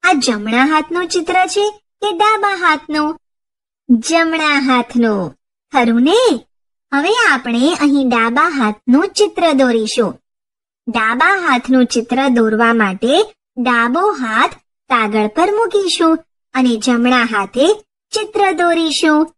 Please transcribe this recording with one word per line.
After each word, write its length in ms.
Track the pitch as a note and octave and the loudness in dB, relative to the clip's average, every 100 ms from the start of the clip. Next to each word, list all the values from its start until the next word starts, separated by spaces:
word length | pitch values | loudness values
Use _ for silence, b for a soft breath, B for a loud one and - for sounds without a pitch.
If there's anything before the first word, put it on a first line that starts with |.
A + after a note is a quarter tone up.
આ 100 | F4+ | 2
જમણા 520 | D#4+ B3+ G#3+ G#3+ A#3 | 0 0 -4 -2 0
હાથનું 440 | C4+ D#4 D4+ E4+ F4 | 2 0 -2 -6 -4
ચિત્ર 380 | F4 D#4+ F#4 F#4 | -4 -2 0 0
છે 240 | G4+ G#4 | 0 -2
કે 420 | G#4 _ _ G#4 E4+ | -4 _ _ -6 0
ડાબા 380 | G#4 A4 G4+ | 2 2 0
હાથનું? 640 | F#4+ F4 D4+ - D4+ D4+ D#4+ _ _ _ _ _ _ _ | 0 0 -2 -2 -4 -4 -6 _ _ _ _ _ _ _
જમણા 680 | A#3 A3+ E4 E4 D#4+ D4+ C#4+ | 0 2 0 0 0 0 0
હાથનું. 760 | C4 B3+ A#3+ A#3+ A#3 G3+ E3+ - _ _ _ | 0 0 0 0 0 0 -6 -12 _ _ _
ખરું 300 | C#4 A#3 A#3 | 0 2 2
ને? 440 | C4 G#4 B4 B3 - _ _ _ _ | 2 4 2 0 -6 _ _ _ _
હવે 140 | C#4 D#4+ A#4 A4 | -2 0 0 2
આપણે 440 | B3+ B3 A#3 C4+ | 0 -2 0 0
અહીં 340 | E4+ D4 C#4 C4 | 2 0 2 2
ડાબા 400 | A#3 A3+ A#3+ E4 | 0 0 0 0
હાથનું 600 | C#4+ G#3+ G#3 - C4 G4 | 0 -2 -4 0 2 2
ચિત્ર 440 | - G#4 - E4+ | 0 -2 2 0
દોરીશું. 680 | C#4 C4 A3+ A3 - G3+ C3 _ _ _ _ _ _ - | 2 2 0 -2 -2 -4 -4 _ _ _ _ _ _ -8
ડાબા 500 | A#3 A3 B3 D#4 G4 | -4 -2 0 0 0
હાથનું 480 | F4 B3 B3 C4 B3 | 0 -2 2 2 2
ચિત્ર 420 | B3 A3+ B3 C#4 | -2 -4 -2 0
દોરવા 440 | A#3+ A3 G#3+ A#3 | 2 0 2 0
માટે 500 | A#3 G#3 F#3+ A#3 D#4 G#4+ _ _ - | 2 -2 -2 -2 0 -2 _ _ -6
ડાબો 560 | A#3+ A#3+ A#3 C#4 G4+ | -2 0 0 0 -2
હાથ 420 | E4 A#3+ A3 D#4 - _ _ _ | -2 -4 -2 -2 -4 _ _ _
કાગળ 400 | B3 G#3+ G#3+ G#3+ | -2 -2 -2 -2
પર 240 | D#4 F4+ | 0 0
મૂકીશું 680 | G#4 A4+ G#4 F#4+ D#4+ E4 D#4+ - _ _ | 0 -2 -2 -2 0 0 0 -4 _ _
અને 220 | C4 B3+ A3+ | -2 0 0
જમણા 460 | A#3 A#3+ B3 B3+ | -2 0 2 0
હાથે 520 | A#3 G#3+ G3 A#3+ D4+ G#4+ _ _ _ | 0 -4 -4 0 0 0 _ _ _
ચિત્ર 420 | G#4+ G#4+ G#4 G4 | -8 -6 0 0
દોરીશું. 840 | E4 F4 E4 E4 C#4 D#4+ D4+ D#4+ | 2 0 0 -2 0 2 2 0